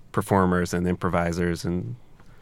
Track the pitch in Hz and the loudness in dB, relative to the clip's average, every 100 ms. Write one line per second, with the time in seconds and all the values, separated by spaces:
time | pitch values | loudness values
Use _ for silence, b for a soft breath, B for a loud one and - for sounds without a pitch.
0 | - - 98 98 92 90 87 87 90 90 | -6 -6 2 4 4 2 0 0 0 0
1 | 92 85 85 85 87 82 - 87 110 120 | 0 0 0 0 -2 -2 -4 -4 -6 -10
2 | - - b b | -16 -20 b b